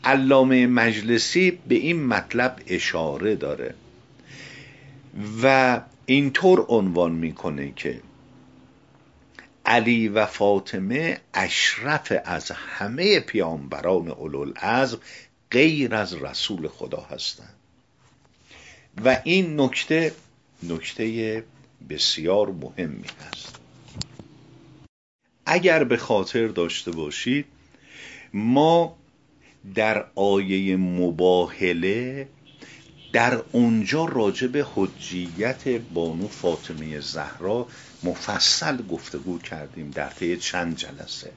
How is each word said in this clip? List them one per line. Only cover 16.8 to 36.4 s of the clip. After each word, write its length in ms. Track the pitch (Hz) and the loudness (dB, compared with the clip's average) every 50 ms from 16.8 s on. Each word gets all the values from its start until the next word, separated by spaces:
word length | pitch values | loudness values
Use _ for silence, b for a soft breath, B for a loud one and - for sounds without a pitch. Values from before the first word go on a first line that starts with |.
| - - - - - - | -10 -10 -8 -10 -10 -12
هستند 440 | 67 64 - - - - - - - _ _ _ _ _ _ _ _ _ _ _ _ _ _ _ _ B B B B B B B B B B B _ - 110 | -12 -10 -8 -10 -10 -10 -20 -20 -20 _ _ _ _ _ _ _ _ _ _ _ _ _ _ _ _ B B B B B B B B B B B _ 2 4
و 140 | 127 127 - - | 4 4 4 2
این 360 | 156 175 190 190 165 151 151 | 2 2 2 2 0 2 2
نکته، 520 | 139 123 - - - - 156 160 165 156 - - _ _ _ _ _ _ _ _ | 0 2 2 -4 -2 0 2 2 2 0 -4 -6 _ _ _ _ _ _ _ _
نکتهٔ 800 | 85 85 85 80 - - - - 110 113 113 117 110 110 110 110 110 - _ _ - _ _ _ - 67 | -8 -6 -6 -6 -6 -10 -6 -4 -4 -4 -2 -4 -4 -4 -4 -6 -8 -12 _ _ -20 _ _ _ -16 -12
بسیار 580 | 76 76 - - - 80 78 85 95 104 104 | -6 -2 -2 -2 -2 -2 0 2 2 2 2
مهمی 580 | 98 95 80 69 62 - - 90 78 69 52 50 - - - | 0 -2 -8 -10 -12 -8 -8 -8 -8 -8 -10 -14 -16 -18 -18
هست. 360 | - - - - - - - - - _ - - - - - - - - - - - - - - - - - - - - - - - - _ _ _ _ _ _ _ _ _ _ _ - | -14 -14 -14 -14 -14 -18 -20 -20 -20 _ -20 -20 -20 -20 -14 -14 -14 -14 -14 -20 -20 -20 -20 -20 -20 -20 -20 -20 -20 -20 -20 -20 -20 -20 _ _ _ _ _ _ _ _ _ _ _ 0
اگر 320 | 156 185 180 185 165 160 143 | 0 4 6 6 6 6 4
به 120 | 120 120 | 4 2
خاطر 500 | 113 - - 113 101 95 - - 113 113 | 0 2 2 2 2 2 0 0 0 0
داشته 440 | 110 98 90 85 85 - - - 87 | 0 0 -2 -2 -2 -2 -6 -6 -8
باشید، 540 | 85 80 80 76 76 - - 123 131 143 143 - _ _ B B B B B B B B B B B B B B | -6 -6 -6 -6 -6 -6 -2 -2 -2 -2 -2 -8 _ _ B B B B B B B B B B B B B B
ما 640 | - 101 107 117 123 143 151 160 170 170 170 160 - _ _ _ _ _ _ _ _ _ b b b b - 98 95 | -6 -2 0 4 4 6 6 6 6 4 4 0 -4 _ _ _ _ _ _ _ _ _ b b b b -18 -6 -2
در 300 | 110 107 110 110 104 - - _ | 0 2 2 2 0 -2 -6 _
آیهٔ 640 | - 98 101 98 98 101 95 95 95 98 98 95 | 0 2 4 4 2 2 2 0 0 0 0 0
مباهله 1500 | 92 92 90 90 90 90 87 82 78 90 92 90 90 87 80 - - 95 90 87 85 82 95 104 117 123 127 131 139 135 139 - _ _ - - B B B B B B B - - - - | 0 0 0 0 0 0 0 0 4 4 6 6 4 2 0 -2 -2 0 0 0 0 0 0 -2 -2 -4 -6 -8 -10 -12 -12 -16 _ _ -20 -20 B B B B B B B -20 -20 -16 -2
در 300 | - 117 117 123 123 117 - - | 2 2 4 4 2 0 -4 0
اونجا 520 | - 120 120 117 113 113 104 95 139 156 165 | 2 4 4 6 4 2 2 0 0 0 0
راجع 420 | 170 147 127 110 101 95 - 131 | 0 0 2 2 2 0 0 -4
به 200 | 123 127 147 139 139 - | -2 -2 -2 -2 -2 0
حجیت 960 | 107 98 90 - - - - 90 90 90 87 82 87 104 120 131 127 - 135 | 0 0 0 -2 -10 -14 -8 -8 -6 -8 -8 -6 -4 -2 -2 -2 -4 -2 -2
بانو 600 | 123 113 117 - 87 85 85 82 80 82 95 104 | -2 -2 -4 -6 -4 -2 -2 -2 -2 -4 -6 -8
فاطمهٔ 720 | - - | -8 -2